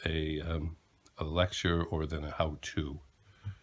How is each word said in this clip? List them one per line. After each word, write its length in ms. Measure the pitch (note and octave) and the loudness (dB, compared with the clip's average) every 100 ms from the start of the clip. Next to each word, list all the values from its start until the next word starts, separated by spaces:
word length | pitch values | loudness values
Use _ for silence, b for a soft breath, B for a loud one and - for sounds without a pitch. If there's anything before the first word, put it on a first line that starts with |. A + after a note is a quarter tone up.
| D#2+ | -2
a, 360 | D#2+ D#2 D2+ | 0 0 -2
um, 360 | D#2 D#2+ D#2+ D#2+ _ _ - - | 0 -2 -2 -6 _ _ -20 -8
a 40 | |
lecture 600 | D#2 E2 F#2 - F2 E2+ | -2 2 2 2 4 4
or 240 | E2 E2 D2+ | 4 0 0
than 160 | D#2 | -2
a 80 | D2+ | -2
how-to. 680 | - D#2+ D2 - - D2+ D2 - _ B B G2+ B | 0 0 0 -4 -2 -2 -6 -12 _ B B -10 B